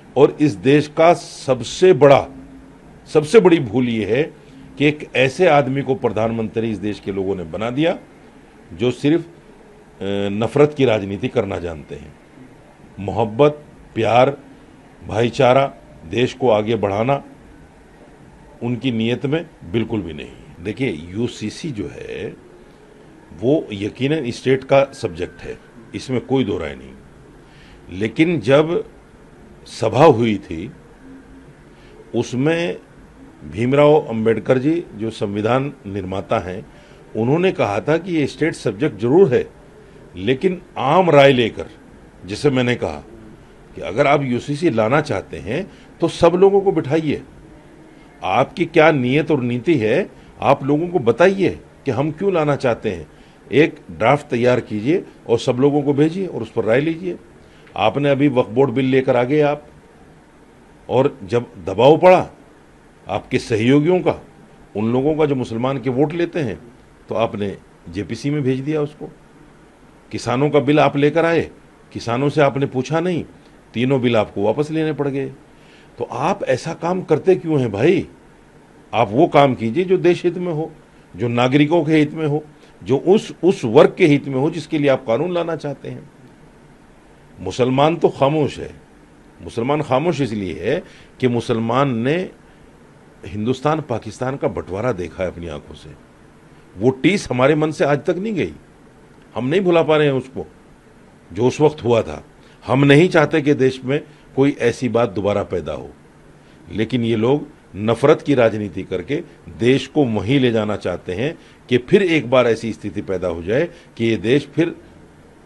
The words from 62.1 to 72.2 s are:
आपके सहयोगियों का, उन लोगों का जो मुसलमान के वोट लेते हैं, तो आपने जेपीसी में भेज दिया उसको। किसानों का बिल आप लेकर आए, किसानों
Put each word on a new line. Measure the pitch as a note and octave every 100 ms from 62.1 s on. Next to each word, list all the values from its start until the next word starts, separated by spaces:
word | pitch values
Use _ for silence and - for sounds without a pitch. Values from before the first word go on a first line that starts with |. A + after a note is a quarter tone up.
| F3+ - - - - - - - _ -
आपके | G2 - B2
सहयोगियों | - G#2+ A#2 C#3+ D3+ F3+
का, | E3 - - - - - - G2+
उन | A2
लोगों | B2+ C#3 D#3
का | D3+
जो | C3+
मुसलमान | A#2+ A2+ B2+ C#3
के | A#2
वोट | B2 D3+
लेते | E3+ E3+ F3
हैं, | B2+ E2 - - - - -
तो | G#2
आपने | A2+ G#2 G2+ - - - -
जेपीसी | F2 F#2+ A2 C#3+
में | D3+
भेज | B2+ C3
दिया | C3+ D#3
उसको। | D3 - - - - - - - - _ - - -
किसानों | G#2+ A#2 B2 C#3
का | C#3+
बिल | B2+ D3+
आप | C#3 C#3+
लेकर | D3 D#3+ E3
आए, | E3 F2 - - - -
किसानों | G#2 A#2 A#2+